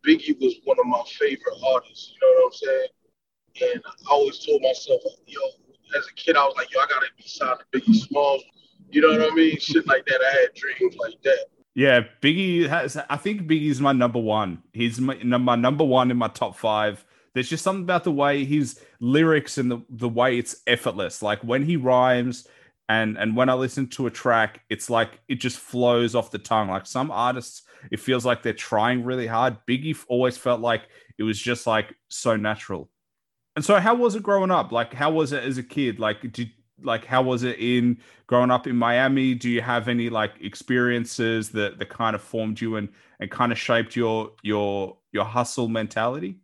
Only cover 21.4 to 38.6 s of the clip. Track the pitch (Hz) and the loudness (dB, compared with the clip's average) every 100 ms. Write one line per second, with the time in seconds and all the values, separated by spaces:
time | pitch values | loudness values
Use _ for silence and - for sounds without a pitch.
21.4 | 113 127 147 170 127 127 127 123 123 123 | -2 -2 0 -2 2 4 4 2 0 -6
22.4 | - _ _ _ - 110 110 107 107 110 | -16 _ _ _ -2 0 0 -2 -2 0
23.4 | 127 127 131 - 131 - 127 - 131 117 | 2 2 -2 -4 -6 -4 -6 -2 2 2
24.4 | 107 - _ 107 - 117 110 - _ 127 | 2 -4 _ -10 -2 0 0 -6 _ -6
25.4 | 127 - - 123 123 120 120 117 113 104 | -6 -8 -8 0 2 4 2 -2 -4 -10
26.4 | - 110 104 95 - 127 143 98 123 127 | -2 -2 0 -6 -6 -6 -4 -2 -2 -2
27.4 | 120 - _ - - 120 - 127 123 120 | -10 -20 _ -20 -10 -8 -2 0 0 0
28.4 | 120 107 - 110 113 123 120 127 113 113 | -2 -6 -4 0 0 0 -4 -6 -4 0
29.4 | 127 107 - 127 151 156 - 127 127 123 | 0 -2 -4 -4 -2 -8 -4 0 0 -2
30.4 | 127 120 117 113 - - _ - 110 101 | -2 0 0 -2 -4 -20 _ -6 -4 -4
31.4 | - 120 - 110 107 - _ - 123 110 | -4 -4 0 -2 -2 -12 _ -6 -2 0
32.4 | 104 107 - 92 69 _ _ _ _ _ | -2 -6 -8 -12 -12 _ _ _ _ _
33.4 | _ - - 202 190 240 240 208 202 196 | _ -8 2 2 4 2 0 -2 0 0
34.4 | 190 175 131 113 117 123 147 160 151 139 | 2 0 0 -2 -4 -2 -2 0 -2 -4
35.4 | 123 131 123 - 131 104 107 104 123 117 | -6 -6 -8 -4 -4 -2 -4 -4 -8 -10
36.4 | 120 _ _ _ 131 113 - 131 127 127 | -10 _ _ _ -4 -4 0 0 2 0
37.4 | 123 113 117 123 123 120 - _ - 123 | -4 -4 0 2 2 0 -6 _ 0 2
38.4 | 123 127 | 4 2